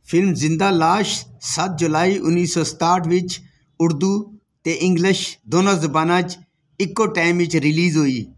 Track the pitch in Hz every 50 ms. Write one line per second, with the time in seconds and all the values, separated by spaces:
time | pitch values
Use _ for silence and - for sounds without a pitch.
0 | _ - - 165 190 196 170 127 139 156 160 160 190 196 190 170 160 165 175 208
1 | 202 - - - - - - - - - - - 165 190 180 151 170 165 156 156
2 | 170 185 202 196 - 151 170 175 175 165 - 170 160 156 - - 165 165 175 185
3 | 170 160 175 185 180 180 - - - - _ _ _ _ _ _ 165 170 165 139
4 | 165 190 196 208 214 - - - _ _ _ _ _ 160 165 139 151 185 185 165
5 | 170 190 190 180 - - - _ _ 113 110 170 185 202 196 175 156 160 135 156
6 | 160 165 175 180 175 175 - - - _ _ _ _ _ _ _ 202 170 - -
7 | 220 202 - 175 165 170 175 180 175 160 156 160 139 151 151 160 175 180 151 156
8 | 151 139 131 120 110 - -